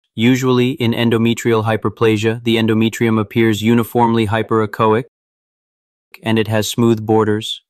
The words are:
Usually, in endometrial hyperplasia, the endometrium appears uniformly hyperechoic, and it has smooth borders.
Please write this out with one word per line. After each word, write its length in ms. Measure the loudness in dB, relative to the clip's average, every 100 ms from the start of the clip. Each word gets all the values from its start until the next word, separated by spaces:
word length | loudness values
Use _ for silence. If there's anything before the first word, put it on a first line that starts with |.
| _ -2
Usually, 560 | 2 2 2 2 0
in 200 | 0 -2
endometrial 720 | 0 0 0 0 0 0 0
hyperplasia, 800 | 0 -2 -4 -2 0 0 -2 -2
the 140 | -2 0
endometrium 640 | 2 2 0 0 0 0
appears 420 | -2 0 0 0
uniformly 640 | 0 0 0 0 0 0 -2
hyperechoic, 800 | -4 -2 -2 -2 0 0 0 -2 _ _ _ _ _ _ _ _ _ _ -10
and 160 | -2 -2
it 100 | 0
has 200 | -2 -2
smooth 360 | 0 2 2 0
borders. 560 | 0 2 -2 -6 -14 _